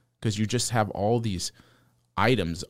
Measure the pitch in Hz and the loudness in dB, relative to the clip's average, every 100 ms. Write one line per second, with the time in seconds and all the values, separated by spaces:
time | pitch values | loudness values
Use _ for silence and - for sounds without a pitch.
0 | _ _ 113 101 110 123 - 117 104 - | _ _ -4 0 0 0 0 0 0 0
1 | 104 120 113 92 - - _ _ _ _ | 0 2 0 -4 -6 -10 _ _ _ _
2 | _ - 117 123 85 82 - | _ 2 2 2 0 -4 -8